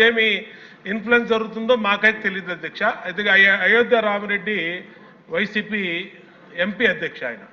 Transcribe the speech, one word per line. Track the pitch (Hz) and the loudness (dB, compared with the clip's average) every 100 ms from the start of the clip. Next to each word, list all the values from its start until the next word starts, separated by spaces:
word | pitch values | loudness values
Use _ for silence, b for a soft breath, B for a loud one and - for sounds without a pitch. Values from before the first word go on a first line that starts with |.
| 226 | 4
ఏమి | 226 220 196 - B B B 190 | 4 2 0 -4 B B B -8
ఇన్‌ఫ్లుయెన్స్ | 214 202 240 226 | -6 2 2 2
జరుగుతుందో | 220 220 214 226 247 208 | 0 -2 -4 0 2 2
మాకైతే | 202 214 214 202 | 2 2 2 -2
తెలియదు | 190 175 170 | -6 -6 -8
అధ్యక్ష. | 156 - 208 - 185 | -8 -4 -2 -2 -6
అయితే | 175 208 190 | -4 2 6
అయ-, | 196 196 185 | 6 4 4
అయోధ్య | 220 226 233 214 | 4 4 2 2
రామిరెడ్డి | 202 202 202 180 208 165 180 - B B B - | -2 -2 -4 -4 -4 -4 -8 -12 B B B -8
వైసీపీ | 165 208 214 208 208 190 170 190 - - - - 170 185 | -4 -4 -4 -4 -4 -4 -6 -8 -16 -20 -20 -12 -4 -4
ఎంపీ | 190 226 160 | 0 0 0
అధ్యక్ష | 160 - 127 | -6 -8 -10
ఆయన. | 110 98 | -10 -16